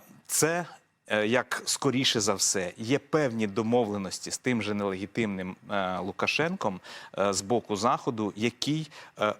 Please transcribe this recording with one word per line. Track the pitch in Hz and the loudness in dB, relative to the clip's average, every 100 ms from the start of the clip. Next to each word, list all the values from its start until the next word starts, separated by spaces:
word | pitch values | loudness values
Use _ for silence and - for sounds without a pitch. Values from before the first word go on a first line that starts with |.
| - - - | -6 -20 -4
це, | - 151 170 170 - _ _ - | 2 2 2 -4 -12 _ _ -2
е, | 107 107 | 2 4
як | 123 117 - - | 2 2 -4 -2
скоріше | - 139 123 127 120 | 0 2 2 2 2
за | 104 | 2
все, | 98 - 98 90 - | 2 2 0 -2 -6
є | 113 135 | -2 -2
певні | - 156 139 113 107 | 2 2 2 0 0
домовленості | 98 110 120 110 101 92 - - | 0 2 4 2 -2 -4 -8 -8
з | - | -4
тим | 131 120 | 0 0
же | 104 | 0
нелегітимним, | 104 101 95 98 - 107 95 92 92 - | -2 -2 -2 -4 -2 -2 -2 -6 -8 -4
е, | 101 92 90 | -2 0 -2
Лукашенком, | 92 - 101 - 160 190 113 90 - - - - | -4 -2 0 2 0 0 -2 -4 -8 -16 -10 0
е, | 101 | 0
з | 95 | 0
боку | 98 120 - 104 | 0 -2 0 0
Заходу, | 117 156 - 117 104 101 | 2 2 -2 -2 -4 0
який, | 117 - - 156 156 - - - | -2 0 -2 -2 -4 -14 -18 -2
е, | 107 | 0